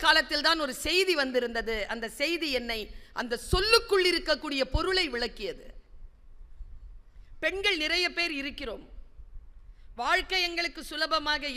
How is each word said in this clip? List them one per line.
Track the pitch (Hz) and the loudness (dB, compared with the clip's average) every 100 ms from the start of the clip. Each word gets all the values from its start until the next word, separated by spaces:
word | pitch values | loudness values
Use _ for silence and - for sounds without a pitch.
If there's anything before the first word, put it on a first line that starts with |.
காலத்தில் | 311 311 - 294 302 | 6 6 4 2 4
தான் | 320 | 2
ஒரு | 277 - | 0 -2
செய்தி | 294 359 370 311 | 2 4 4 4
வந்திருந்தது. | 262 247 240 226 220 220 196 | 2 2 0 0 -2 -2 -2
அந்த | 226 220 - | -4 -6 -2
செய்தி | 294 339 311 254 | 0 0 0 -2
என்னை | 233 226 208 - - - | -2 -4 -6 -12 -8 -6
அந்த | 233 240 - | -4 -4 0
சொல்லுக்குள் | 359 427 453 - 381 359 | 2 6 6 6 4 4
இருக்கக்கூடிய | 339 311 302 302 277 262 | 4 2 0 0 0 2
பொருளை | 311 370 370 320 | 2 2 2 2
விளக்கியது. | 240 240 - 185 135 - - - - - - - - - - - - - - - - - - | -2 -4 -4 -8 -8 -12 -18 -18 -16 -16 -18 -20 -18 -16 -14 -12 -14 -14 -16 -18 -20 -18 -4
பெண்கள் | 311 381 403 339 | -2 0 0 2
நிறைய | 311 349 349 339 | 2 2 0 0
பேர் | 339 277 | -2 -2
இருக்கிறோம், | 277 269 285 - - - - - - - - - - - - - | -6 -6 -8 -8 -12 -16 -16 -16 -14 -14 -14 -18 -18 -18 -12 -2
வாழ்க்கை | 262 370 359 370 349 | 2 2 2 0 0
எங்களுக்கு | 339 339 330 240 | 0 -2 -4 -8
சுலபமாக | 311 311 320 294 294 285 | -4 0 2 2 0 -2